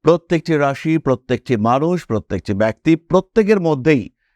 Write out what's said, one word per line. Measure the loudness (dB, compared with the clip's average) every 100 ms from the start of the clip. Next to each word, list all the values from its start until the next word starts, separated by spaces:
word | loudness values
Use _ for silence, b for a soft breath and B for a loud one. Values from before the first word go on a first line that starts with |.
প্রত্যেকটি | 2 0 _ -4 0 0
রাশি, | 0 -2 -2 -2
প্রত্যেকটি | 0 -2 -2 -6 -2 -2
মানুষ, | 0 0 0 -4 -4
প্রত্যেকটি | -6 -4 -8 -6
ব্যক্তি, | -2 -2 -2 0 0
প্রত্যেকের | _ -2 0 -2 2 0
মধ্যেই | 0 -2 0 0 -2 _ _